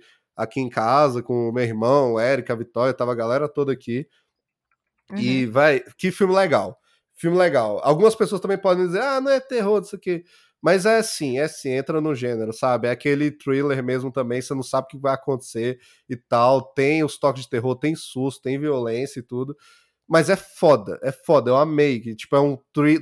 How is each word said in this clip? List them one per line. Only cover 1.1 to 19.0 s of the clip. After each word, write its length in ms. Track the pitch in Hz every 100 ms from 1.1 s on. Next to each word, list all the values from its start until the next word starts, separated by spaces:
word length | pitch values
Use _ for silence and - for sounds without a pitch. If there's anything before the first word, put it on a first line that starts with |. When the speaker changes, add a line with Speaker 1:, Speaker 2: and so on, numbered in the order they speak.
| 120
Speaker 1:
com 280 | 120 120 117
o 40 |
meu 100 | 120
irmão, 500 | 117 110 117 143 127
o 60 | 113
Eric, 320 | 123 135 117
a 40 | 117
Vitória, 380 | 113 117 131 127
tava 160 | 123
a 40 | 117
galera 320 | 113 135 151
toda 240 | 147 139
aqui. 340 | 120 - 120 156 _ _ _ _ _ _ _ _ _ _ 202
E, 280 | 123 131 120
Speaker 2:
Uhum. 60 |
Speaker 1:
véi, 320 | 123 156 139 - -
que 140 | 185
filme 220 | - 185
legal. 440 | 190 190 120 95 - _ _ _
Filme 240 | _ 165 175
legal. 420 | 180 139 110 104
Algumas 320 | 139 156 220 220
pessoas 260 | 185 190
também 160 | 190 190
podem 280 | 190 180 180
dizer, 140 | 185
"Ah, 200 | 269 269
não 100 | 269
é 80 | 269
terror, 380 | 262 247 202 208
não 40 | -
sei 120 | 190
o 40 |
quê." 220 | 190 170 - _ _ _
Mas 240 | 156 190 208
é 160 | 226
sim, 380 | 220 - 143 127
é 80 | 156
sim, 220 | - 139
entra 280 | 131 135 160
no 140 | 156 131
gênero, 380 | 123 113 110
sabe? 340 | 107 131 120 120
É 40 |
aquele 400 | 123 147 143 147
thriller 520 | 143 139 135 143 135
mesmo 280 | 127 127 131
também, 300 | 135 120 123
você 120 | 127
não 80 | 135
sabe 220 | 123 131 131
o 20 |
que 80 | 139
vai 160 | 135
acontecer 680 | 135 - 127 - 117 120 127 _ _ _
e 80 | 123
tal. 460 | - 120 123 135
Tem 420 | 127 - 139 156
os 140 | 147 -
toques 260 | 143 131
de 60 | 123
terror, 260 | 123 127 127
tem 200 | 151 160
susto, 460 | - 131 135 -
tem 160 | 127 139
violência 600 | 151 131 117 117